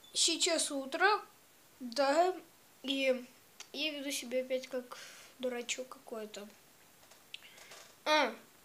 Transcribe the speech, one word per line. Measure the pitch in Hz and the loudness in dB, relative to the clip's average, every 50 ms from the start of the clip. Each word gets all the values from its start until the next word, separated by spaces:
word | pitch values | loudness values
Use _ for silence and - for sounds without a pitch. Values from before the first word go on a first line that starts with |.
| - - | -20 -6
Сейчас | - - - 339 330 320 - 359 330 285 - - | 0 2 2 2 4 2 2 2 2 2 0 0
утро, | 294 269 269 269 - 330 370 403 427 381 - - - - - - - - - - - - | -2 -4 -4 -4 0 2 4 4 4 2 0 -6 -18 -20 -20 -20 -20 -20 -20 -20 -16 -14
да, | 262 240 226 277 277 277 285 330 359 370 370 330 - - - - - - - - - | -12 -2 0 2 4 6 6 6 4 4 2 -2 -8 -18 -20 -20 -20 -20 -20 -10 -6
и | 262 277 269 269 262 254 240 247 - - - - - - - - - | -4 0 2 4 4 2 2 -2 -10 -18 -20 -20 -20 -20 -20 -18 -12
я | - 262 302 311 294 | -6 -4 -4 -4 -4
веду | 285 269 285 | -4 -6 -6
себя | 277 - 269 240 254 254 | -6 -6 -4 -2 -2 -2
опять | 254 262 262 254 254 | 0 0 -2 -4 -4
как | - 269 254 247 - - - - - - - - - - - | -6 -8 -8 -8 -8 -12 -16 -16 -16 -18 -20 -20 -20 -10 -6
дурачок | 254 247 240 240 240 - - - 254 | -4 -4 -4 -4 -4 -4 -6 -6 -8
какой-то. | - - - - - 240 220 214 208 - 196 208 214 - - - - - - - - - - - - - - - - - - - - - - - - - - - - - - - | -10 -14 -18 -14 -12 -10 -10 -10 -10 -10 -12 -14 -14 -18 -20 -20 -20 -20 -20 -20 -20 -20 -20 -20 -20 -20 -20 -18 -16 -16 -16 -16 -20 -20 -20 -20 -18 -18 -20 -20 -20 -20 -6 2
А, | 302 302 302 277 220 226 - - - - - | 4 4 6 4 2 0 -6 -14 -20 -20 -20